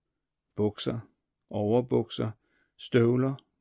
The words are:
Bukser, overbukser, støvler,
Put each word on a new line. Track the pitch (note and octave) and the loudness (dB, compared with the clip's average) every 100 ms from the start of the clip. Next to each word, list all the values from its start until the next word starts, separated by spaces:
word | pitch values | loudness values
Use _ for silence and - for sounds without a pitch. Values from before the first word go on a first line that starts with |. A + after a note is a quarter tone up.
| _ _ _ _ _ - | _ _ _ _ _ -2
Bukser, | G#2 - - A#2 - _ _ _ - | -2 -2 -6 -6 -10 _ _ _ -10
overbukser, | G#2+ G#2 A#2 B2+ B2 A#2 - A2+ - _ _ _ - | -4 0 0 2 0 -2 -4 -6 -8 _ _ _ -20
støvler, | - C3 A#2+ B2+ C3 C3+ _ _ | -2 2 4 2 0 -4 _ _